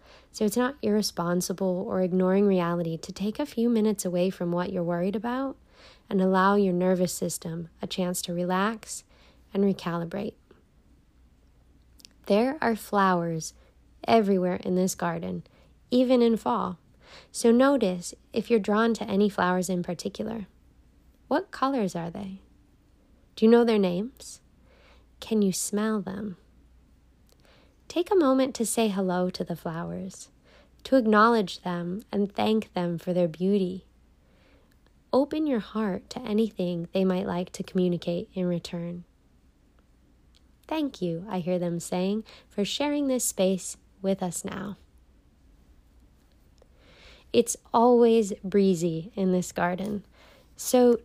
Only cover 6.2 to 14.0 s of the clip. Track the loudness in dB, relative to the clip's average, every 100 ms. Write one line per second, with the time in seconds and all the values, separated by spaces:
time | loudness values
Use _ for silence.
6.2 | 2 4 4 4 4 2 2 2 0 -2
7.2 | -6 -6 -8 -10 -12 -12 -8 -4 -4 -4
8.2 | -4 -4 -2 0 0 -4 -10 -14 -16 _
9.2 | -20 _ _ 0 0 0 -4 -6 -6 -6
10.2 | -8 -10 _ _ _ _ _ _ _ _
11.2 | _ _ _ _ _ _ _ -20 -20 _
12.2 | 0 2 2 0 -2 -2 -2 2 2 2
13.2 | 0 -4 -8 -14 -20 _ _ _